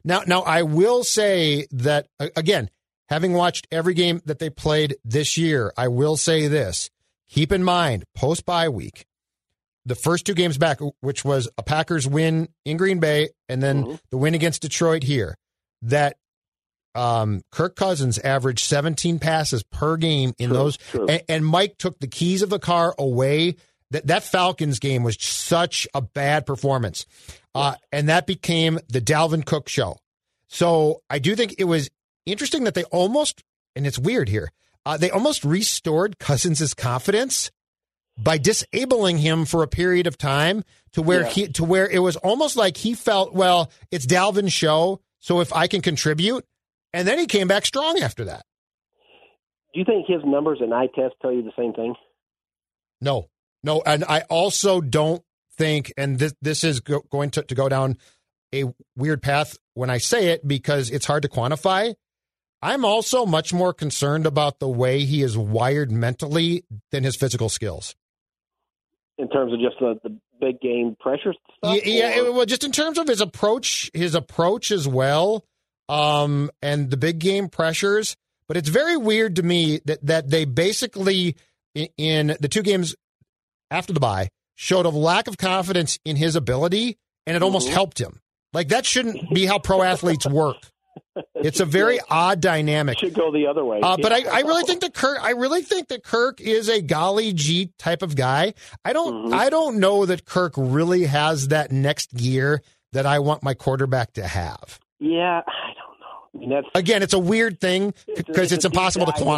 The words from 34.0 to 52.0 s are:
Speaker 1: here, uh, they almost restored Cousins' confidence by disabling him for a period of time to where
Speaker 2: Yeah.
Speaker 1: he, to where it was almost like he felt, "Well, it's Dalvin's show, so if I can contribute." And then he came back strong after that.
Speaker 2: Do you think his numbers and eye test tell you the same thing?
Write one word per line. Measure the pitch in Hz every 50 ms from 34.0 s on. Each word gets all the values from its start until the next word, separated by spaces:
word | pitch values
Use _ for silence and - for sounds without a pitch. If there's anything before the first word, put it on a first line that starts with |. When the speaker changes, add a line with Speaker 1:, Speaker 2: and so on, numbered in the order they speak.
| 131 190 247 233 139 101
Speaker 1:
here, | 98 107 76 - - _ _ _ _ _ -
uh, | 147 156
they | 151 175 180
almost | - 196 247 302 285 - -
restored | 143 165 196 226 - - - - 165 156 160 190 220 190 -
Cousins' | - - 143 120 - 175 156 139 160 131 -
confidence | - - 123 120 131 - 196 196 220 262 262 - - - - _ _ _ _ _ _ _ _ _ _ _ _ -
by | 120 107 156 160
disabling | 151 123 190 220 - - - - 220 262 254 254 226 202 185 170
him | 156 147 160 160 165 160
for | - - 165 156
a |
period | - - - 175 180 180 180 175
of | 170 143
time | - - 139 139 143 151 170 202 220 - _ _ _ _ _ -
to | 170
where | 160 170 180 180 160
Speaker 2:
Yeah. | -
Speaker 1:
he, | - 190 208 156
to | 131 - 165
where | 165 190 190 190 202
it | - 180
was | 185 180 156
almost | 160 - 190 226 277 311 285 -
like | 247 208 185 156
he | - - 220 240
felt, | - - 226 208 190 190 - 170
"Well, | 185 190 180 180 175 160 - _ _ - -
it's | 180 165 123
Dalvin's | 123 180 180 190 208 185 208 196 180 -
show, | - 170 151 151 156 170 190 190 - _ _ _ _
so | - - 180 175
if | 170 - -
I | 160 170
can | 175 208 185
contribute." | - 180 151 - - 156 151 151 180 214 254 247 - _ _ _ _ _ _ _ _ _ -
And | 175 180
then | 190 262
he | 339 339
came | 240 - 202 185
back | 180 196 208 -
strong | - - 269 302 320 330 -
after | 165 113 - - 110
that. | 90 76 - - _ _ _ _ _ _ _ _ _ _ _ _ _ _ _ _ _ _ _ _ _ _ _ _ _ -
Speaker 2:
Do | 170
you | 185
think | - 226 190 160
his | - 175 160 147
numbers | 143 139 143 151 156 147 127
and | 123 113 117
eye | 120 131 127 -
test | - 131 123 - _
tell | - 131
you | 123 123
the | 113 110 -
same | - 120 117 107
thing? | 117 113 120 120 -